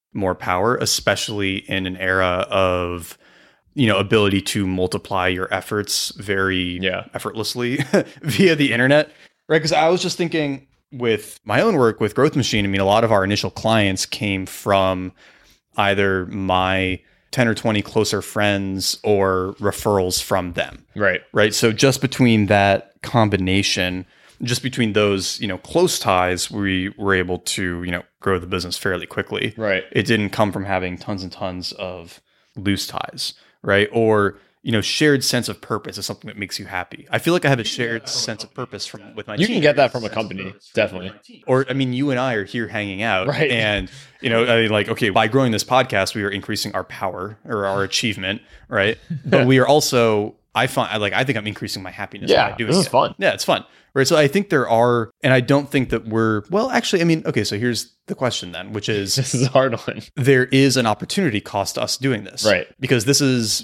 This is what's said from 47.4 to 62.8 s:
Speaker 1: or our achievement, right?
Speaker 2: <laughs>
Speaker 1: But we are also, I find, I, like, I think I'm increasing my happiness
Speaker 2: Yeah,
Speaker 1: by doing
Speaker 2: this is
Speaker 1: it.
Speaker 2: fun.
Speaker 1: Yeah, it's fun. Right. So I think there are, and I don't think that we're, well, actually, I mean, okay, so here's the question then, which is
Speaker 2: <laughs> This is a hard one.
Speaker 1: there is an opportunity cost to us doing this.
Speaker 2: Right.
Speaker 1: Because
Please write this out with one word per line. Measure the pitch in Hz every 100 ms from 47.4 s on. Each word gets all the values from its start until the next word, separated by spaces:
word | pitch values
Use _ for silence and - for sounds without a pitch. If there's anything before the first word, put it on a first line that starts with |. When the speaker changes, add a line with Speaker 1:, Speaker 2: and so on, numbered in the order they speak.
| -
Speaker 1:
or | 110 98
our | 98
achievement, | 95 - 120 98 95 104 - - -
right? | 110 98 117 -
Speaker 2:
<laughs> | 156 -
Speaker 1:
But | 147 127
we | 131
are | 123
also, | 147 - 127 117 107 107 - _
I | 110 127
find, | - 104
I, | 107
like, | 101
I | 95
think | 131 113
I'm | 107
increasing | 101 104 -
my | 92
happiness | 90 101 104 95
Speaker 2:
Yeah, | - 107
Speaker 1:
by | 107
doing | 113
Speaker 2:
this | 170
is | 165
Speaker 1:
it. |
Speaker 2:
fun. | - 151 -
Speaker 1:
Yeah, | 190
it's | 101 -
fun. | 123 - _ _
Right. | 135 135
So | 165
I | 143
think | 185 202
there | 151 120
are, | 113 120 120 110 _
and | 139
I | 131
don't | 123 139 139
think | 143 123
that | 117 110
we're, | 110 110 107 -
well, | 190 254
actually, | 240 - 190
I | 170
mean, | 160 120
okay, | 127
so | 101 104
here's | 123 110 - _ -
the | -
question | 127 - 98
then, | 85 95
which | 107 98
is | 107 98 117
Speaker 2:
<laughs> |
This | 131 127
is | 127
a |
hard | 139 131 117
one. | - - - -
Speaker 1:
there | 127 131 127
is | 135 139 127
an | 117
opportunity | 104 - - 180 104
cost | - 101 98 -
to |
us | 110 -
doing | 131 117
this. | 98 - 110
Speaker 2:
Right. | 92 -
Speaker 1:
Because | _